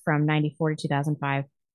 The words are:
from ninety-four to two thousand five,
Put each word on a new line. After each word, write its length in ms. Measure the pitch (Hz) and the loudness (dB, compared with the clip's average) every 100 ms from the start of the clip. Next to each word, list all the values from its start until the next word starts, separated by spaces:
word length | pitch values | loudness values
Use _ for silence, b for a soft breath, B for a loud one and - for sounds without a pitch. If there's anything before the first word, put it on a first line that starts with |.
from 220 | - 147 151 | 0 2 2
ninety-four 440 | 151 151 - 156 | 2 0 -2 -2
to 60 | 156 | -2
two 120 | - | -2
thousand 280 | 143 147 147 | 0 0 -2
five, 240 | 139 139 139 _ _ | -2 -2 -4 _ _